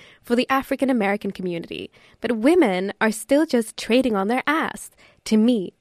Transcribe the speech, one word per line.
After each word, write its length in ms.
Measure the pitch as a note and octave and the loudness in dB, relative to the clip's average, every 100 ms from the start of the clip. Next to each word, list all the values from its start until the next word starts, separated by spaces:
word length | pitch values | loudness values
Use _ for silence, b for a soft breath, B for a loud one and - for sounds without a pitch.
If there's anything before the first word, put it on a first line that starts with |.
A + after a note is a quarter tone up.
| b b | b b
for 120 | - A#3+ | -2 -2
the 100 | B3 | 0
African 400 | C4+ - C4+ C4 | 0 -2 -2 0
American 420 | B3 G3 G3+ G3 | 0 0 -2 -6
community, 560 | F#3+ F3+ E3+ - D#2 F#2 b b b | -8 -8 -8 -10 -12 -14 b b b
but 100 | A#3 | -4
women 600 | A3+ A#3+ F#4 B3 F3+ G3 - | 0 4 4 4 2 -4 -2
are 140 | A3 | -2
still 340 | G#3+ - C#4 D#4+ | -2 0 2 2
just 260 | A#3+ A3 - | 0 -2 -8
trading 420 | - A#3+ C4 G3+ | 0 2 2 0
on 100 | G3 | -2
their 140 | B3+ C#4 | -2 -2
ass. 460 | D#4 C4 - - b b b | -2 -4 -8 -18 b b b
To 140 | - G#3+ | 0 4
me, 320 | A3+ A#3 F3 _ | 4 2 -2 _